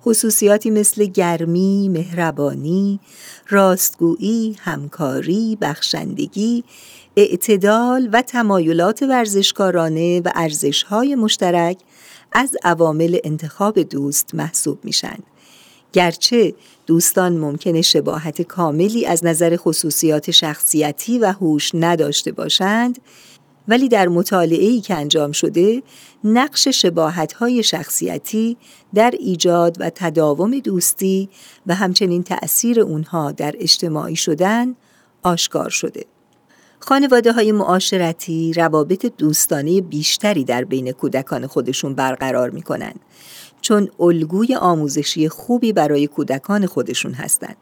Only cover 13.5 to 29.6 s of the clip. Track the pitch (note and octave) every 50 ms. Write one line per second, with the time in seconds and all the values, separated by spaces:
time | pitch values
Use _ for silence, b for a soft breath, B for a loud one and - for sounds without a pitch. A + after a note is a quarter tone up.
13.5 | - - G3 G#3 G#3+ G#3 D#3 D3+ - C#3 C#3+ C#3+ C3+ - - - - D#3+ D3+ E3
14.5 | - - - D#3 - - - - - - - - - - - _ b b b b
15.5 | b b b b b b b b - F#3 F3+ E3+ E3 - - - A#3+ A#3+ G#3+ D#3+
16.5 | - b b b b b _ - D#3+ E3+ E3+ - - F#3+ F#3 F3+ F3 E3 D#3 D3
17.5 | C#3+ D3+ - F#3+ E3 D#3+ E3+ - - D#3 D3 D#3 D#3+ D#3+ D#3 E3 D3+ - E3+ -
18.5 | - F3+ E3+ D#3+ C#3+ D#3 F3 G#3 A3 A#3 - - F3 D#3+ E3+ E3+ E3 D#3 F3 E3+
19.5 | E3+ E3+ - F3 D#3+ - - D#3+ D3 - E3 D#3+ D3+ D3+ - - E3 - - D#3
20.5 | D3+ - - - - D3+ D3+ D3 C#3+ - - - A#3+ B3 A3 F#3+ F#3+ G3 F#3+ D#3+
21.5 | D3+ D3 - - - E3+ E3 E3+ F3 E3 D#3 D3 C#3+ - - - D#3+ - - D3+
22.5 | - - F#3+ F#3+ G#3 A3+ A#3+ B3 B3 - b b b b b b b b b _
23.5 | _ _ _ - A3 C4 C4+ B3+ A#3 G#3 F#3 F3 F3 E3+ E3 - G3+ F#3 E3+ E3
24.5 | E3 - E3 G#3 B3+ A#3 G3 - G3 D#3 D3 D3 D#3 D#3+ D3 C#3+ D3 - - -
25.5 | - E3+ F3+ G#3 A3+ B3+ B B B B B B B B - G#3 A3 A#3+ C4 D#4
26.5 | - - - C4+ C4 - - - E3 E3 D#3+ D#3 F3 F3 D#3 D3+ - - A#3 A#3+
27.5 | B3 A#3+ G#3+ - - D#3 D#3+ - - - - F#3 E3+ D3 - - - G#3+ A3+ A#3
28.5 | A#3+ b b b b b b b - G3+ A3+ A#3+ B3 - - F#3+ F#3 E3 - F3+
29.5 | E3+ E3+